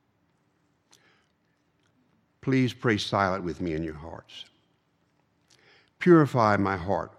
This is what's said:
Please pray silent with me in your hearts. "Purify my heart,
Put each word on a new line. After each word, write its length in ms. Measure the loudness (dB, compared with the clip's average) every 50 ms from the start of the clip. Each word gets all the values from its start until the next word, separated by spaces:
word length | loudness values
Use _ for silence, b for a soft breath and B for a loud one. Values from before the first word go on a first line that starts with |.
| _ _ _ _ _ _ _ _ _ _ _ _ _ _ _ _ _ b b b b b b b b b b b _ _ _ _ _ _ _ _ _ _ _ _ _ _ _ _ _ _ _ _
Please 340 | -4 0 0 2 0 0 -2
pray 240 | -2 -2 0 0
silent 460 | 0 -2 -2 0 0 0 0 -2 -4 -6
with 160 | -8 -8 -6
me 140 | -6 -6 -4
in 100 | -4 -6
your 120 | -8 -10
hearts. 500 | -12 -16 -18 -18 -18 -20 -20 -20 -20 -20 _ _ _ _ _ _ _ _ _ _ _ _ _ _ _ _ _ _ _ _ b b b b b b b b b b 0
"Purify 560 | 4 6 6 6 6 4 2 2 2 2 2
my 220 | 2 0 -2 -4
heart, 360 | -4 -4 -4 -4 -4 -6 -8 -12